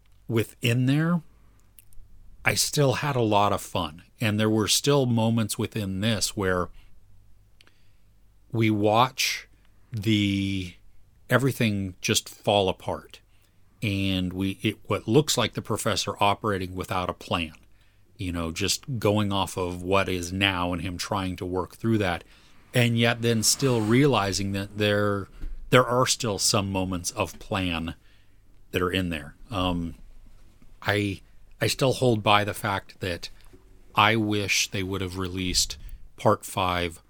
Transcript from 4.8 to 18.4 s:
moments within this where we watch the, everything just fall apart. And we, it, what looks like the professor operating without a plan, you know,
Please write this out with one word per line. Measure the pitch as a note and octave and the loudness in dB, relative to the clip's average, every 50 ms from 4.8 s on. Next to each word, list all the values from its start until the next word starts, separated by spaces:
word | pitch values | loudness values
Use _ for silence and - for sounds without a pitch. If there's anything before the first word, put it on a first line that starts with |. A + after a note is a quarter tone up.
| - C#3+ C#3+ C#3+ C3 | 2 2 4 4 4
moments | A#2+ A#2 A2+ A2 A#2 A#2 A#2 A2 G2+ - | 2 2 2 2 2 2 0 0 -2 -4
within | - G#2+ - - A#2 G2+ F#2+ F#2+ F#2+ | -4 -4 -4 -4 -4 -4 -4 -4 -2
this | G2+ A#2 A2 F#2+ - - - | 0 0 0 0 -2 -4 -2
where | G#2+ G2 F#2 F#2 F2+ F2 - - - - - - - - - - - - - - - _ _ - - - - - - - - - - - _ _ _ - - _ _ _ _ | -2 0 2 2 0 -2 -4 -8 -14 -20 -20 -20 -20 -20 -20 -20 -20 -20 -20 -20 -20 _ _ -20 -20 -20 -20 -20 -20 -20 -20 -20 -20 -20 _ _ _ -20 -20 _ _ _ _
we | - A2+ A#2 A2 | 0 2 2 2
watch | G#2+ G2+ G#2 G#2+ G#2+ A2+ B2+ B2+ - - - - - - - - - - _ - _ - - _ | 4 4 4 4 6 6 4 4 2 -2 -4 -4 -4 -6 -10 -16 -20 -20 _ -20 _ -20 -14 _
the, | - A2 G2 A2+ G#2+ G#2 G#2 G2+ G2 G2 G2 G2 G2 F#2+ F#2 F2 F2 - - - - - - _ _ _ - - | -8 -2 0 2 4 4 4 2 2 0 0 -2 -4 -4 -6 -10 -12 -18 -20 -20 -20 -20 -20 _ _ _ -2 0
everything | B2+ A#2+ C3+ C3+ - - B2 A2 G#2 G2+ F#2+ F#2 F#2 - | 2 2 2 0 0 0 0 0 0 -2 -4 -6 -8 -4
just | - - G#2+ - - - | -2 0 0 0 -2 -6
fall | - - - A2 G#2 G#2 F#2+ F#2 | -12 -4 0 2 4 4 4 2
apart. | F2 - - - E2+ C#2+ - - - - _ _ _ _ _ _ _ - - _ _ _ - | 0 -4 -6 -8 -8 -8 -10 -16 -20 -20 _ _ _ _ _ _ _ -20 -20 _ _ _ -4
And | G#2 G2 G2 G2 G2 F#2+ F#2 F#2 F2+ F2+ | -4 -2 -2 -2 -2 -2 -2 -4 -4 -4
we, | F#2 G2 G2 F#2+ - - | -4 -4 -4 -4 -2 -4
it, | G#2+ - - - | -4 -4 -4 -4
what | - G#2+ F2 - | -4 -4 -4 0
looks | A2+ A2 D3 D3+ - - | 2 2 2 2 2 0
like | B2+ A2 G2+ - | -2 -2 -2 -4
the | A#2 | -6
professor | - - A2 G2 - A2 G2 F2 - G#2 F#2+ - | -6 -6 -4 -2 -2 -2 -2 -2 -4 -4 -2 0
operating | G#2 G2+ G2+ - - A2 G2+ F2+ F#2+ F2+ F#2 | 2 2 2 0 -2 -2 -2 -2 -4 -6 -8
without | F#2 F2 - G2 F#2 F2+ F2 | -8 -6 -4 -4 -4 -4 -4
a | E2+ | -6
plan, | - - - G2+ F2 E2 D#2 - - - - - - _ _ _ _ _ _ _ | -6 -4 -4 -2 -2 -2 -4 -10 -16 -20 -20 -20 -20 _ _ _ _ _ _ _
you | - G2 F2+ | -10 -8 -6
know, | E2+ F2 | -6 -4